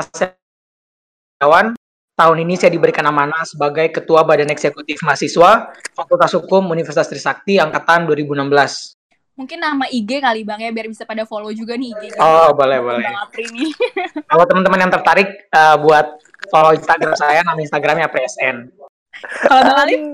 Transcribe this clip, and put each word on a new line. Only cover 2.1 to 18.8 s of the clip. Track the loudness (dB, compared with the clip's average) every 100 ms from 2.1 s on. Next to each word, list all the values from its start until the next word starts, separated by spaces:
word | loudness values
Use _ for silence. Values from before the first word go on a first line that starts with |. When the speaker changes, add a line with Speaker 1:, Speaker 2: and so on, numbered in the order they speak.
| 0
Speaker 1:
Tahun | 2 2
ini | -2 0
saya | 0
diberikan | 2 0 0 -2
amanah | 0 -2 -4
sebagai | -8 -4 -4 -2 -2
Ketua | -4 0 2
Badan | 4 2 0
Eksekutif | -2 -4 -6 -12 -8
Mahasiswa | -4 -2 -2 4 4 4 0 -16 -18
Fakultas | -10 -4 0 0
Hukum | -2 0 -2 0
Universitas | -4 -4 -2 -4
Trisakti | -4 -8 -6 -2 0
angkatan | 2 -2 2 2 2
dua | -2
ribu | -4
enam | -4 0
belas. | 0 0 -2 -16 _ _ _ _ -18
Speaker 2:
Mungkin | -14 -8
nama | -6 -4 -4
I | -6
G | -4 -2
kali, | -2 -2 -6
Bang, | -10
ya, | -8
biar | -10 -10
bisa | -14
pada | -12 -10 -8
follow | -10 -10
juga | -12 -10 -8
nih | -8
I | -10
G | -12 0
Speaker 1:
Oh, | 4 6 6 4
boleh, | 2 0
boleh. | -2 -4
Speaker 2:
Bang | -6 -8
Apri | -10 -12 -12
nih. | -6 -6 -4 -6 -4
<laughs> | -8 -10 0
Speaker 1:
Kalau | 2 4
teman-teman | 2 2 2 2
yang | 0
tertarik, | 2 2 0
eh, | -4 -2 4 6 6
buat | 4 4 2 -6 _ _ 0
follow | 4 4
Instagram | 4 2 0 0 -2
saya, | 0 2
nama | 0 -4
Instagramnya | -4 -4 -2 0 -2
Apri | -4
S | -6 -4
N. | -4 -6 -12 _